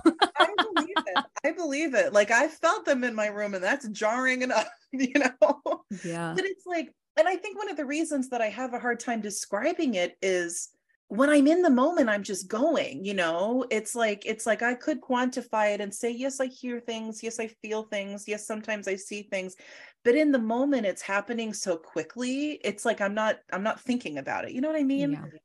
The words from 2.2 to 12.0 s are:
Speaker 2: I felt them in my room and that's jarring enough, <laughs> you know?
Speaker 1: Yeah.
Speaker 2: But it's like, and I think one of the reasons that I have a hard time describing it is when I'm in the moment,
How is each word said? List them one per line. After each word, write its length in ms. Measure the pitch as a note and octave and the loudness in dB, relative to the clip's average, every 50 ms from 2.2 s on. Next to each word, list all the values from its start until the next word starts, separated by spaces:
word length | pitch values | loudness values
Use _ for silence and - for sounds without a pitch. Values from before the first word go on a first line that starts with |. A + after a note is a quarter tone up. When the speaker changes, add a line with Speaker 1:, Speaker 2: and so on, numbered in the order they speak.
| G#3 G#3 | 4 6
Speaker 2:
I 180 | A#3 A#3+ C#4+ D#4+ | 4 4 4 2
felt 360 | E4 - - E4 G4+ G#4+ E4 | 0 0 2 2 2 2 2
them 200 | E4+ C#4+ B3+ B3 | 0 0 2 0
in 100 | A#3+ A3 | -2 -2
my 120 | G#3+ G#3 | -2 -2
room 280 | G#3+ G3+ G#3 G#3 G#3 G3 | -2 -2 -4 -4 -4 -4
and 80 | F#3 F3+ | -2 0
that's 260 | G3+ C4 C#4 - G#3+ | 0 0 -2 -4 -8
jarring 540 | G3+ - A3 G#3+ A#3 B3+ B3+ C4 B3+ B3+ B3+ | -4 0 0 0 2 2 2 0 0 0 0
enough, 260 | B3+ A#3+ A3 A3 - - - | 0 2 0 0 0 -6 -16
<laughs> 120 | _ _ - | _ _ -4
you 200 | C4 C4+ B3 - | -2 0 2 4
know? 720 | D4 C#4 B3+ - - D#4 D4+ - - - C#4 D#4 E4+ - - G#3 F3 - | 4 4 2 4 4 4 4 4 2 -2 -4 -4 -4 -6 -10 -12 -8 -8
Speaker 1:
Yeah. 320 | E3+ E3+ E3 E3+ E3 D#3+ | -6 -6 -4 -4 -4 -2
Speaker 2:
But 100 | F#4 F#4 | -2 -2
it's 220 | G4 F#4 - - | -4 -6 -8 -8
like, 260 | F4+ F4 E4 C4+ - - _ _ _ _ | -6 -4 -4 -6 -6 -12 _ _ _ _
and 120 | D4+ D#4+ F4+ | 2 2 4
I 80 | F#4+ | 2
think 200 | F4 - G#4 F#4+ | -2 -4 -8 -10
one 140 | G4 G#4 G#4 | -8 -8 -6
of 60 | D#4+ | -6
the 100 | D4 D4 | -6 -4
reasons 440 | B3 D4 D#4 E4 D#4 D4+ C#4 B3+ - | -2 -2 -2 -2 -2 -2 -2 -2 -2
that 100 | B3 A#3 | -2 -2
I 80 | A3+ G#3+ | -2 -2
have 260 | G3+ B3 C4 B3+ A#3+ | -2 -4 -6 -6 -6
a 60 | A3+ | -4
hard 180 | - B3 A#3 A#3 | -2 -2 -4 -2
time 200 | - C4 A#3 A3 | -4 -4 -4 -4
describing 720 | G3+ G#3 G3 - - - G3+ G3+ A#3+ D#4+ F4 F4 E4 C4 G#3+ | -4 -6 -6 -8 -6 -4 -4 -2 0 0 0 0 0 0 0
it 220 | F3+ F3 F3 - _ - | 0 0 -2 -2 _ 0
is 480 | F#3+ F#3 F3+ F3 E3+ E3+ - - - _ _ _ _ _ _ _ - | 0 2 2 0 -2 -4 -8 -8 -10 _ _ _ _ _ _ _ -4
when 220 | G3 G#3 C4+ D4 | 0 2 4 6
I'm 160 | D4+ C#4+ C4+ | 8 8 8
in 160 | D4 E4 F4+ E4+ | 8 6 6 6
the 80 | D4 | 6
moment, 380 | B3+ B3 C4 D#4+ F4 E4 | 6 6 4 4 4 4